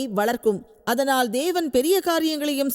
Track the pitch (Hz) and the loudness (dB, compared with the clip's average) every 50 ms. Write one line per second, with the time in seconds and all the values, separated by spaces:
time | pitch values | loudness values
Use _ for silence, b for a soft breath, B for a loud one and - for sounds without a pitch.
0 | 269 247 196 202 208 233 233 240 - 220 202 185 - - - _ _ - 240 240 | 0 0 0 0 0 0 -2 0 0 0 0 0 -6 -14 -20 _ _ -2 0 0
1 | 277 269 269 254 254 233 202 254 294 359 339 359 339 285 240 247 262 330 392 370 | 2 2 2 2 0 0 0 0 0 0 0 -2 -2 0 0 2 2 2 2 2
2 | 339 349 330 330 320 320 311 294 294 294 285 262 277 277 | 2 0 0 0 0 0 -2 -2 -2 -2 -2 -2 -2 0